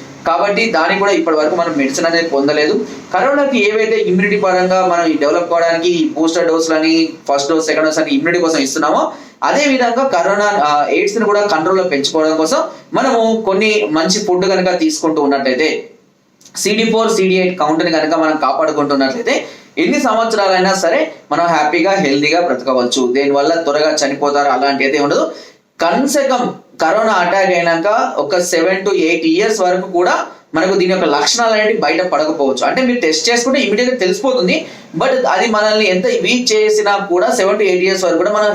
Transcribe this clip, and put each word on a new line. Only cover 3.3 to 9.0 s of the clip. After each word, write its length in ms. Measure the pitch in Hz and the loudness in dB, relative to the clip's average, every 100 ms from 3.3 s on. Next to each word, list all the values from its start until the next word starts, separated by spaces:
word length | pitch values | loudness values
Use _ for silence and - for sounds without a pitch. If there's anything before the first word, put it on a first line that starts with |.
| 285 269 240 208 | 2 0 2 0
ఏవైతే 280 | 220 220 220 | 0 0 0
ఇమ్యూనిటీ 420 | 180 185 202 202 | 0 0 0 0
పరంగా 460 | 190 185 180 185 185 | 0 2 2 2 2
మనం 200 | 170 165 | 2 0
ఈ 120 | 143 | 0
డెవలప్ 320 | 143 170 170 | 0 0 0
కావడానికి 400 | 170 170 165 175 | 0 0 0 0
ఈ 200 | 170 151 | 0 0
బూస్టర్ 380 | - 160 170 165 | 0 -2 0 0
డోసులని, 600 | 165 160 156 160 165 160 - - | 0 0 0 2 2 0 -4 -2
ఫస్ట్ 180 | 139 143 | -2 0
డోస్, 140 | 160 156 | 0 0
సెకండ్ 200 | 156 156 | 0 0
డోస్ 140 | 156 | 0
అని 120 | 151 | 0
ఇమ్యూనిటీ 280 | 139 165 175 | 0 0 0
కోసం 180 | 160 156 | 0 0
ఇస్తున్నామో, 560 | 135 - 151 240 | -2 -2 0 0